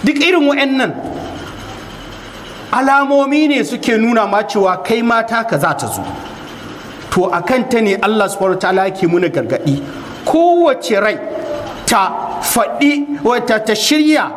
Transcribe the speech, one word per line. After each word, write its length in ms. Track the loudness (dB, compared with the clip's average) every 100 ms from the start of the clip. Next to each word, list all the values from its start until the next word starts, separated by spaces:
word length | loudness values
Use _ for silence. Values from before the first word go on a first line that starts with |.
Duk 120 | 2 2
irin 300 | 2 4 2
wa'annan 460 | 2 0 0 -2 -4 -10 -10 -10 -12 -14 -14 -14 -14 -14 -16 -16 -16 -16 -16 -16 -16 -4
alamomi 760 | 0 4 4 4 2 4 4 4
ne 160 | 2
suke 340 | 0 -2 0 2
nuna 280 | 4 2 2
ma 140 | 0
cewa 400 | 0 2 2 0
kai 180 | 0 0
ma 200 | 2 2
taka 340 | 0 -2 -2 0
za 140 | 0
ta 140 | -2 -4
zo. 140 | -6 -8 -10 -12 -14 -14 -14 -14 -14 -14 -16 -4
To, 140 | 0 2
a 100 | 0
kan 240 | 0 0 2
ta 100 | 2
ne 160 | 2 2
Allah 320 | 2 2 0
subhanahu 260 | 0 0 2
wa 40 |
ta'ala 220 | 0 2 0
yake 180 | 0 0
muna 220 | 2 2
gargaɗi. 520 | 0 -2 -2 0 -2 -4 -12 -14 -8 0
Kowace 720 | 4 6 6 4 2 0 2
rai 160 | 2 0 -6 -8 -6 -8 -8 -8 0
ta 540 | 2 2 -2 -6 -6
faɗi, 800 | -2 0 0 2 2 2 -2 -2
wata 360 | 0 0 0 0
ta 100 | 0
shirya 560 | 0 2 4 4 2 0